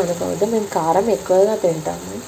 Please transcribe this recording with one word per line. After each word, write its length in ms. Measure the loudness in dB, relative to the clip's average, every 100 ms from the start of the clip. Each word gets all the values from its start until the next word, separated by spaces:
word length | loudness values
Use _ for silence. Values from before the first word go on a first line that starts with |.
అనుకోవద్దు, 420 | 0 -2 -4 -2 0
మేము 140 | 0 -2 -2
కారం 280 | 2 2 2 0
ఎక్కువగా 380 | 2 4 4 2
తింటాము. 520 | 0 0 -4 -6 -8 -10